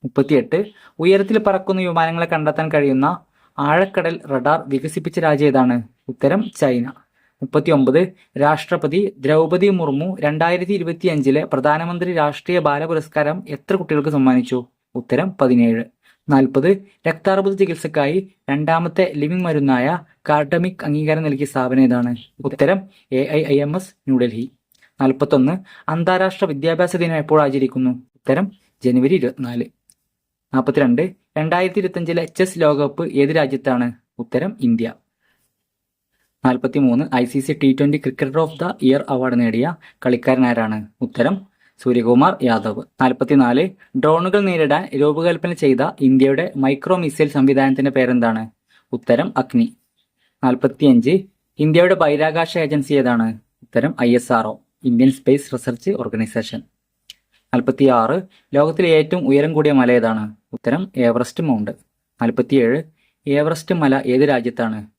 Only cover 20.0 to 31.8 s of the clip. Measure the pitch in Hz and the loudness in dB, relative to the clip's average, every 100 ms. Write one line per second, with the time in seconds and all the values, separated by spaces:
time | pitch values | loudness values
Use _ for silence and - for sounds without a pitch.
20 | - _ - 151 143 170 180 185 156 147 | -8 _ -2 0 0 -2 -2 -6 -4 -4
21 | 156 156 156 135 143 139 127 131 131 123 | 0 -2 -2 -4 -4 -4 0 4 4 2
22 | 120 120 - _ - - 143 196 190 _ | -2 -6 -10 _ -10 0 0 0 -4 _
23 | _ 131 139 156 151 143 147 165 185 _ | _ -4 0 -2 0 0 0 -4 -8 _
24 | - 131 123 110 131 _ _ _ _ _ | -2 0 0 -2 -12 _ _ _ _ _
25 | 135 131 143 143 131 185 - - - 160 | -2 0 2 4 2 0 -8 -14 -6 -2
26 | 170 185 190 185 190 143 156 165 180 180 | 0 0 0 -2 -4 -2 -2 0 0 0
27 | 170 160 151 156 147 135 131 - 127 127 | -2 -2 2 2 2 0 -2 0 -2 -2
28 | - _ - 139 196 - _ _ 127 123 | -10 _ -2 0 0 -6 _ _ 0 2
29 | 131 180 127 - 123 120 - _ _ _ | 2 2 -2 -6 -8 -6 -8 _ _ _
30 | _ _ _ _ _ 131 127 139 135 120 | _ _ _ _ _ -2 0 2 2 2
31 | 180 - _ - 156 175 185 180 | -2 -6 _ -6 -2 0 0 -2